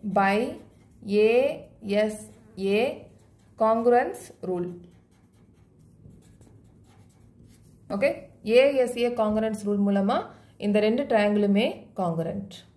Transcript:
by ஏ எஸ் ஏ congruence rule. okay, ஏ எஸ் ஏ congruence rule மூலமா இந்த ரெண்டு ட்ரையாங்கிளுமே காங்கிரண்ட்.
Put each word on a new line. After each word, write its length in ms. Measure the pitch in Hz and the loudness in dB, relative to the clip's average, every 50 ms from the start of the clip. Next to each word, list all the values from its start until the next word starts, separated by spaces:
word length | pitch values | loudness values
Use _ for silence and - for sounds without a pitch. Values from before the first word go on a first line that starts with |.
| - 208 180 | -8 -2 0
by 220 | 202 196 190 196 214 247 262 254 - - - _ - _ _ _ - - 196 202 208 | 2 2 2 2 0 -2 -4 -8 -12 -18 -20 _ -20 _ _ _ -18 -8 -2 0 2
ஏ 120 | 214 220 233 247 269 285 - - - - - - - 202 202 208 214 | 4 4 4 2 2 0 -4 -6 -14 -20 -20 -16 -8 -4 -2 -2 -2
எஸ் 200 | 214 214 - - - - - - - - 185 190 196 | -2 -4 -10 -16 -20 -20 -20 -20 -20 -12 -6 -2 0
ஏ 100 | 196 214 240 285 - - - - - - - _ _ _ _ _ _ - | 0 0 0 -2 -4 -10 -16 -20 -20 -20 -20 _ _ _ _ _ _ 0
congruence 640 | 220 220 226 226 233 240 240 247 277 359 - - - - - _ - 185 | 0 2 2 2 4 4 4 4 2 0 -6 -10 -14 -18 -16 _ -6 -6
rule. 180 | 180 175 175 175 175 - - - _ - _ _ _ _ _ _ _ _ - _ _ _ - _ _ _ - - _ _ - - - - _ - - _ - - - - _ - _ - - _ _ - - - _ _ - - _ _ - - - - - - - _ _ - 196 | -4 -4 -4 -6 -10 -14 -20 -20 _ -20 _ _ _ _ _ _ _ _ -20 _ _ _ -20 _ _ _ -20 -20 _ _ -20 -20 -20 -20 _ -20 -20 _ -20 -20 -20 -20 _ -20 _ -20 -20 _ _ -20 -20 -20 _ _ -20 -20 _ _ -20 -20 -20 -20 -20 -20 -20 _ _ -8 -2
okay, 140 | 196 262 302 330 - - - - _ - 208 226 | 0 0 0 0 -2 -12 -20 -20 _ -4 4 4
ஏ 80 | 247 269 285 285 262 247 | 6 6 6 4 2 0
எஸ் 140 | 226 - 233 240 | 0 -2 -2 -2
ஏ 40 | 240 240 233 | -2 0 0
congruence 400 | 214 214 214 220 220 220 214 214 208 202 | 0 0 0 0 -2 -2 -4 -4 -4 -2
rule 120 | 208 202 202 | -2 0 0
மூலமா 300 | 202 196 196 196 202 254 339 427 - - - - - _ _ - | 2 2 0 2 0 0 -2 -4 -6 -16 -20 -20 -20 _ _ -4
இந்த 120 | 208 202 214 208 | 0 2 2 2
ரெண்டு 180 | 214 226 262 285 - | 2 0 0 0 0
ட்ரையாங்கிளுமே 560 | 240 214 208 208 208 208 208 202 196 202 233 311 - - - - - - | 2 2 2 2 2 2 2 4 4 2 2 0 -2 -8 -16 -14 -8 -6
காங்கிரண்ட். 520 | 185 170 165 160 160 - - 101 196 - - - - - _ | -4 -4 -2 -4 -4 -6 -6 -8 -10 -12 -16 -20 -20 -20 _